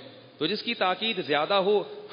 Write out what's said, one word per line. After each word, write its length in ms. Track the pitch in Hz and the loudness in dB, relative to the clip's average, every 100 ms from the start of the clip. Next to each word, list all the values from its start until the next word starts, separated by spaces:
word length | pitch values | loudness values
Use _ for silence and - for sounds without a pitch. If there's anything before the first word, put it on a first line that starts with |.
| - - - - | -6 -18 -18 -4
تو 80 | 156 | -2
جس 180 | 208 | -2
کی 100 | 240 | -4
تاکید 520 | 233 190 180 220 190 135 | 0 0 0 -2 -2 0
زیادہ 260 | 147 160 | 2 4
ہو 300 | 202 185 208 - - - | 2 4 2 0 -8 -4